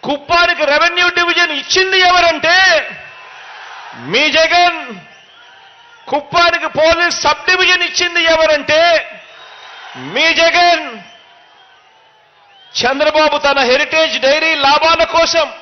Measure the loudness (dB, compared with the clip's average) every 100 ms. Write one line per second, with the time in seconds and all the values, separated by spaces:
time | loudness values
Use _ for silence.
0 | -6 -6 0 0 2 0 0 2 0 0
1 | -2 0 -2 0 0 -2 -4 -2 0 2
2 | 4 4 2 0 0 2 4 2 -2 -14
3 | -18 -20 -20 -20 -20 -20 -20 -18 -18 -16
4 | -4 0 0 2 2 4 2 0 -12 -16
5 | -20 -20 -20 -20 -20 -20 -20 -20 -20 -20
6 | -6 -6 -2 0 2 0 -4 0 2 2
7 | 0 0 -2 -2 0 0 2 2 0 -2
8 | -2 0 0 2 2 0 0 2 4 2
9 | -2 -16 -20 -20 -20 -20 -20 -20 -18 -14
10 | -8 -2 0 2 2 2 2 0 -4 -14
11 | -20 -20 _ -20 _ _ _ _ _ _
12 | _ _ _ _ _ -20 -14 -4 -4 0
13 | 0 2 2 2 0 0 2 0 0 0
14 | 0 0 0 0 0 0 2 2 2 0
15 | 2 2 0 0 -2 -6